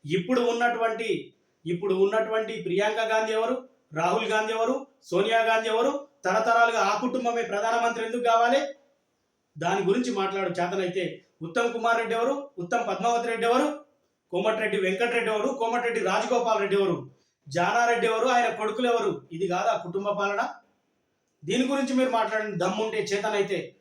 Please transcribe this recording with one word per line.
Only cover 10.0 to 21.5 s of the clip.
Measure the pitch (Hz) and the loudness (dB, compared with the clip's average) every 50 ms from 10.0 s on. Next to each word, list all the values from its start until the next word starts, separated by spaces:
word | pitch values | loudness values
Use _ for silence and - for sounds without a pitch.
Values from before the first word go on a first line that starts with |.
| 247 247 | 0 -2
మాట్లాడు | 220 196 190 190 196 196 190 180 | -2 -2 -2 -2 -2 -2 -2 -2
చేతనైతే. | 175 175 175 180 190 196 185 180 180 190 175 - - - _ _ _ _ | -2 -2 -2 -2 0 -2 -2 -2 -2 -2 -4 -4 -6 -10 _ _ _ _
ఉత్తమ్ | 160 165 - 240 240 233 | -12 -4 -2 0 0 0
కుమార్ | 233 226 220 233 226 | -2 0 0 2 2
రెడ్డి | 233 220 202 226 | 2 0 -2 0
ఎవరు, | 226 240 269 285 277 277 - _ 185 | 0 0 0 0 -2 -6 -10 _ -12
ఉత్తమ్ | 170 - - - - 202 | -6 -2 -2 -2 0 -2
పద్మావతి | 190 - - 240 240 233 233 233 | -4 -2 0 0 0 0 0 -2
రెడ్డి | 226 - 226 | -4 0 0
ఎవరు, | 233 240 262 302 302 - - - _ _ _ _ _ _ _ _ _ | 2 2 2 2 0 -2 -6 -14 _ _ _ _ _ _ _ _ _
కోమటిరెడ్డి | 175 185 202 220 214 220 220 208 196 190 | -4 -2 0 0 0 0 -2 -2 0 0
వెంకటరెడ్డి | 185 185 196 - 233 240 240 233 - 220 | 0 0 0 0 0 0 0 0 0 0
ఎవరు, | 214 - 233 262 | -2 0 -2 -2
కోమటిరెడ్డి | 247 - 226 226 233 240 247 233 233 226 | -2 -2 -2 -2 0 0 -2 -2 -2 0
రాజగోపాల్ | 190 185 - 220 240 240 254 240 240 226 220 208 | 0 0 0 0 0 0 0 0 2 2 2 0
రెడ్డి | 202 190 196 | 2 0 2
ఎవరు, | 202 196 175 160 135 131 - - _ _ _ _ _ _ 143 | 2 2 0 0 -4 -6 -14 -20 _ _ _ _ _ _ -6
జానారెడ్డి | 135 170 175 196 214 233 240 233 233 233 233 | -2 0 0 2 4 2 4 4 2 2 2
ఎవరు, | 226 220 220 240 262 | 0 2 2 2 4
ఆయన | 247 240 240 220 | 4 4 2 2
కొడుకులు | - 190 214 220 214 254 247 240 | 0 -2 -4 -4 -2 0 0 2
ఎవరు? | 233 226 202 196 151 - - - | 2 2 2 0 -2 -4 -10 -14
ఇది | 165 165 196 170 | -6 -4 -2 -2
కాదా | 175 185 208 - 208 | -2 0 0 0 0
కుటుంబ | - - 170 175 196 202 208 | -2 -4 -6 -6 -4 -2 -2
పాలన? | 202 202 202 202 202 214 247 - - - _ _ _ _ _ _ _ _ _ _ _ _ _ _ _ _ - | -2 0 -2 -2 0 -2 -2 -4 -6 -14 _ _ _ _ _ _ _ _ _ _ _ _ _ _ _ _ -6
దీని | 151 | -2